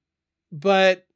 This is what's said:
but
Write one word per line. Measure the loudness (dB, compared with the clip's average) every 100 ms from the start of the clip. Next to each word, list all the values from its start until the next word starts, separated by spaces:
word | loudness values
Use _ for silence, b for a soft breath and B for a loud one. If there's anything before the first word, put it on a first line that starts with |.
| _ _ _ _ _
but | -8 -2 2 2 0 _